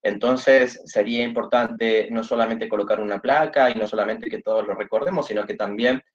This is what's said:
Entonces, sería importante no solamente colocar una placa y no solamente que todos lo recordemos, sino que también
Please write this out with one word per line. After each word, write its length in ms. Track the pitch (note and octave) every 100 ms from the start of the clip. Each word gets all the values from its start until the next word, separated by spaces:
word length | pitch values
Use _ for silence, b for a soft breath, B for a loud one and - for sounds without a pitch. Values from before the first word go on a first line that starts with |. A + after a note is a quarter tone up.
Entonces, 760 | - G2+ A#2+ B2+ C3 C3+ B2+ - -
sería 360 | A2 G#2 A#2
importante 840 | A#2+ A#2 G#2+ B2 A#2 A2+ A2+ A2 G#2+
no 140 | A2+
solamente 440 | A2+ A#2+ A2+ A2+ A2
colocar 320 | G#2+ G2+ G#2+
una 180 | G#2 G2
placa 520 | A#2+ C#3+ D3+ C#3+ B2+
y 40 |
no 120 | A2+ G#2+
solamente 440 | G#2+ G#2 A2 -
que 120 | G#2+
todos 240 | - A2 G#2
lo 80 |
recordemos, 520 | G2 G2+ A2 D3+ F#3 B2+
sino 180 | G#2+
que 100 | G2+
también 480 | G2+ G#2 G#2 B2 C3 _